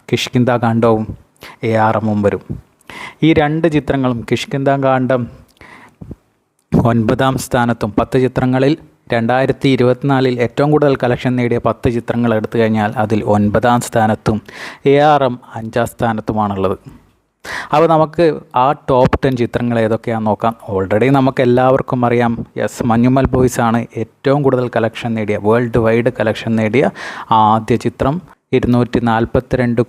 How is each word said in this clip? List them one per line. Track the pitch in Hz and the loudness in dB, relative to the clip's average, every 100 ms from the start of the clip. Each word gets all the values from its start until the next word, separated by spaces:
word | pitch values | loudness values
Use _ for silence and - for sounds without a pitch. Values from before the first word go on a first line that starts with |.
| - | -6
കിഷ്കിന്ദ | 120 - 127 120 120 117 | -6 -2 0 2 2 0
കാണ്ഡവും | 113 117 110 107 - _ _ - - 117 | 2 2 2 -2 -10 _ _ -20 -8 -2
എ | 110 110 | 0 2
ആർ | 110 | 0
എമ്മും | 107 104 101 | -2 0 0
വരും. | 95 - - - _ _ - - - 160 | -2 -8 -14 -16 _ _ -18 -16 -2 2
ഈ | 156 | 2
രണ്ട് | 147 156 165 151 | 2 0 0 0
ചിത്രങ്ങളും | 131 135 127 117 110 | -2 -2 0 -2 -4
കിഷ്കിന്ദ | 120 - 139 139 139 135 | -6 -4 -4 -2 0 0
കാണ്ഡം | 131 127 131 120 - - _ - - - - - - _ _ _ _ - | 0 0 -2 -4 -12 -20 _ -20 -20 -20 -20 -18 -18 _ _ _ _ -4
ഒൻപതാം | - 113 117 110 123 135 123 - | 0 2 2 2 2 0 -2 -2
സ്ഥാനത്തും, | 127 120 117 110 113 | 0 0 -2 -2 -2
പത്ത് | 117 135 127 | 0 0 0
ചിത്രങ്ങളിൽ | 127 127 131 135 160 - _ - | 0 0 2 2 0 -6 _ -4
രണ്ടായിരത്തി | 117 117 127 135 131 139 127 | -2 0 0 0 0 2 2
ഇരുപത്തിനാലിൽ | 123 123 143 135 131 123 120 | 2 2 0 0 0 0 -2
ഏറ്റവും | - 143 | 0 2
കൂടുതൽ | 151 147 135 | 2 2 0
കളക്ഷൻ | 123 123 131 127 | -2 -2 -2 -2
നേടിയ | 120 117 120 | 0 -2 -2
പത്ത് | 107 135 117 | -2 -2 -2
ചിത്രങ്ങൾ | 113 117 120 110 | -4 -2 0 0
എടുത്തു | 107 120 | -2 0
കഴിഞ്ഞാൽ | 113 110 104 - | 0 2 0 -2
അതിൽ | 104 110 - | -2 -2 0
ഒൻപതാം | 104 104 101 123 120 - | 2 2 2 2 0 0
സ്ഥാനത്തും | 120 110 107 - 107 - - - - 139 | 0 0 0 -2 -4 -6 -18 -18 -4 2
എ | 143 147 | 4 4
ആർ | 143 131 | 4 0
എം | 123 - 113 | -4 -12 -14
അഞ്ചാം | 113 120 113 | -6 -4 -4
സ്ഥാനത്തുമാണുള്ളത്. | - 120 110 - 107 104 98 95 98 - - _ _ _ _ - - - | -4 -4 -4 -4 -2 -2 -2 -4 -4 -10 -20 _ _ _ _ -14 -12 -2
അപ്പോൾ | 151 165 | 2 4
നമുക്ക് | 160 156 160 165 143 - 123 | 2 0 2 0 0 -4 0
ആ | 131 147 - | 0 0 0
ടോപ്പ് | 127 135 - | 2 2 2
ടെൻ | 135 127 | -2 -2
ചിത്രങ്ങൾ | 117 - 120 117 110 | -2 -2 -2 0 0
ഏതൊക്കെയാണെന്ന് | 110 - 110 110 | -2 -4 -4 -2
നോക്കാം. | 101 113 113 - | 0 -2 -4 -6
Already | 98 95 104 127 139 | -4 0 2 2 2
നമുക്ക് | 131 - 123 | 2 0 2
എല്ലാവർക്കും | 123 127 135 - 127 120 | 2 2 0 -2 -2 0
അറിയാം, | 120 117 117 - - | 0 0 -4 -8 -6
യെസ്, | 110 - 123 | -6 -4 0
മഞ്ഞുമ്മൽ | 113 123 131 131 127 | 2 4 2 0 2
ബോയ്സ് | 127 - 117 | 0 0 -2
ആണ് | 117 117 113 | -2 -4 -8
ഏറ്റവും | 113 _ 135 139 135 | -10 _ -2 0 2
കൂടുതൽ | 123 123 117 | 0 0 -2
കളക്ഷൻ | 110 - 120 110 | -2 -4 -6 -4
നേടിയ, | 104 101 101 | -4 -2 2
വേൾഡ് | 117 123 120 113 | 2 2 0 2
വൈഡ് | 117 120 - | 2 0 -2
കളക്ഷൻ | 110 104 113 113 | -2 -2 -2 -2
നേടിയ | 110 120 175 - - - - 110 107 | 0 0 0 -2 -16 -12 0 2 4
ആദ്യ | 110 110 113 117 | 2 0 -2 -2
ചിത്രം. | - 123 170 - - - 127 | -4 -4 -4 -10 -20 -2 -2
ഇരുന്നൂറ്റി | 120 123 120 127 120 | 2 0 2 0 0
നാൽപത്തിരണ്ട് | 113 117 131 - 127 123 120 | 0 0 -2 -2 -2 -2 0